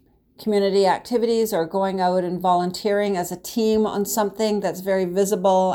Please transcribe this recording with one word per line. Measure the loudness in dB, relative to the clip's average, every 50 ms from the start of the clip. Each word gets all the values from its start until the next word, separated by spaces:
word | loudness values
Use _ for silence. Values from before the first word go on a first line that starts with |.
| _ _ _ _ _ _ _ -8
community | -4 0 0 2 2 2 2 2 4
activities | 4 2 0 -2 -2 -2 0 0 2 2 2 0 0 0
or | -2 -2
going | -2 -2 -2 -2 -2 -2 0
out | 0 2 2 0 0
and | -2 -4 -2
volunteering | 2 2 2 2 2 -2 -4 -4 -2 0 0 0 0 0 -2
as | -2 -4 -6
a | -8
team | -10 -10 -8 -4 0 0 2 2 2 2
on | 0 0 -2 -4
something | -2 0 -2 -2 -2 -2 -2 -2 0 0 -2
that's | -2 -4 -6 -4
very | -2 -2 0 0 0
visible | 0 0 0 0 0 0 0 2 2 4 4 2 2